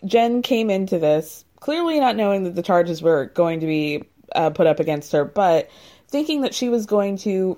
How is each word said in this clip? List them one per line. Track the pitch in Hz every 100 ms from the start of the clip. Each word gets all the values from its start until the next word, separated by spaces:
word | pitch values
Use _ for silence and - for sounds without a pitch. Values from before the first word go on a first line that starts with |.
| 196
Jen | 233 233 240
came | 240 233 220
into | 190 190 180
this | 160 151 156 - _ _
clearly | - 320 339 311
not | 262 214
knowing | 208 196
that | 185
the | 175
charges | 170 180 170 160
were | 165 156 123
going | - 170 165
to | 160
be, | 156 151 147 - _ - -
uh, | 160
put | 156 165
up | 156
against | 160 147 -
her, | 151 143
but | - 190 160 - - - - _
thinking | 285 311 294
that | 262
she | - 247
was | 233 208
going | 208 202 196
to | 208 190 185